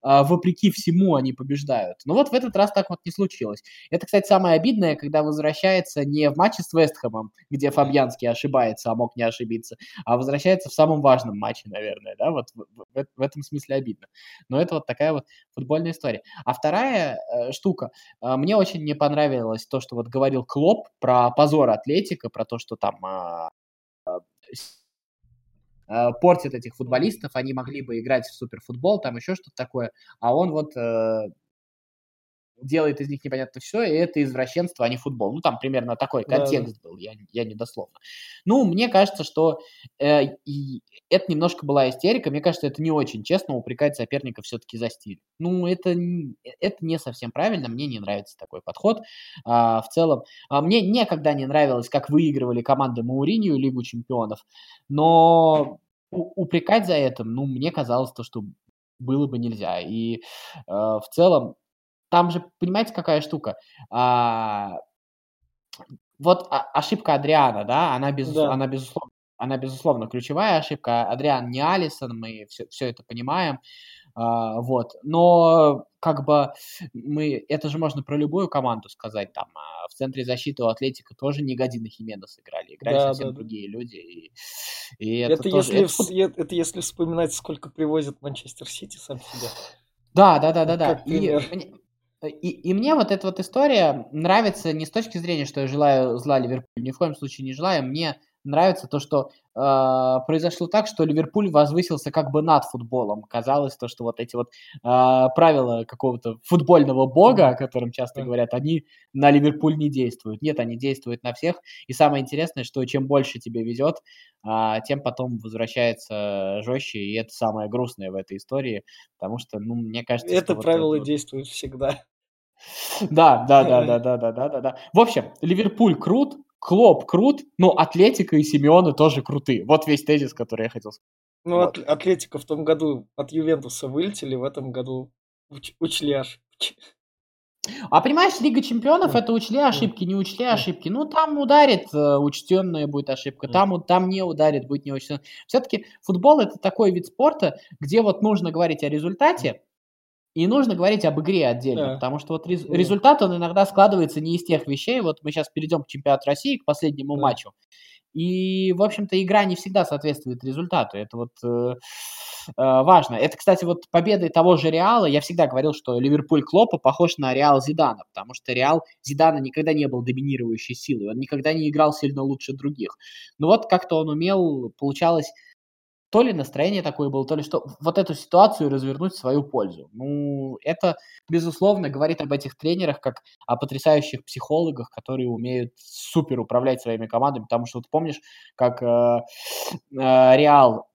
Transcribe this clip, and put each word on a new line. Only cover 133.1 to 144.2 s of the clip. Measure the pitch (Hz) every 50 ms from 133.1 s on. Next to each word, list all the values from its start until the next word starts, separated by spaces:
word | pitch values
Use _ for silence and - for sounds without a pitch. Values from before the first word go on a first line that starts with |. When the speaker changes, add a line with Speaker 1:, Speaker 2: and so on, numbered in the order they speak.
| _
Speaker 2:
от | - 143 -
Ювентуса | 151 160 156 156 160 147 123 123 - - - 135
вылетели, | 131 143 170 202 202 - - 139 131
в | 127 123
этом | 139 139 - 131 131
году | 120 131 123 135 131 131 127 123 _ _ _ _ _ _ _ _
уч-, | 147 139 - - _ _
учли | 165 160 - - 156 147 143
ошибки. | 135 131 - - _ _ _ _ _ - - - _ _ - _ _ _ _ _ _ _ _ _ _ _ _ _ _ _ - 220 277 254 -
Speaker 1:
А | - 156
понимаешь, | - 269 294 320 359 381 370 -
Лига | 233 302 233 247
Чемпионов | - - 233 233 220 269 311 349 381 - 139
Speaker 2:
М. | 240
Speaker 1:
это | 220 226 226
учли | 226 226 - 208 269
Speaker 2:
М. | 285 269
Speaker 1:
ошибки, | 233 143 233 196 - - 190
не | 175 190
учли | 196 190 - - - 247
Speaker 2:
М. | 247 233
Speaker 1:
ошибки. | - 127 175 175 - - 165
Ну, | 196 254 302
там | 302 - 311 320 311 302 285
ударит, | 285 233 277 294 294 277 226 180 - - -
э, | 147 147 147 143 139
учтенная | 143 147 143 - - - 185 190 190 185 170 156 151 147
будет | 143 143 139 -
ошибка, | 135 131 - 139 135 _ - -
Speaker 2:
М. | -
Speaker 1:
там | 180 196 196 185
у-, | 175
там | 165 - 175 185 185 185
не | 190 190